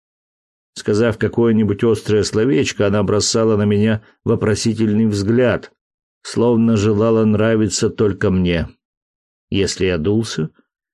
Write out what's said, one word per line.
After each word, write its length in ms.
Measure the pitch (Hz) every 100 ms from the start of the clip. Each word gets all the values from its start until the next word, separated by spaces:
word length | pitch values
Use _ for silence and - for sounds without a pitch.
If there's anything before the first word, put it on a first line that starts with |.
| _ _ _ _ _ _ _
Сказав 420 | - - 104 117 -
какое-нибудь 680 | 107 - 117 110 104 98
острое 400 | 117 104 - 107
словечко, 600 | 92 107 123 151 135 - 101
она 160 | 104
бросала 540 | 95 104 - 117 110 107
на 80 |
меня 380 | 104 104 110 110 - _
вопросительный 840 | - 117 - 101 113 107 110 104 113
взгляд, 680 | 101 98 117 123 82 - _ _ _ _ _
словно 540 | - - 120 117 117 113
желала 480 | 104 104 113 113
нравиться 640 | 110 104 110 113 107 - 110
только 420 | - 107 95 104
мне. 380 | 92 90 85 76 - _ _ _ _ _ _ _
Если 380 | 98 90 - 95
я 100 | 87
дулся, 540 | 82 107 113 - 156 - _ _ _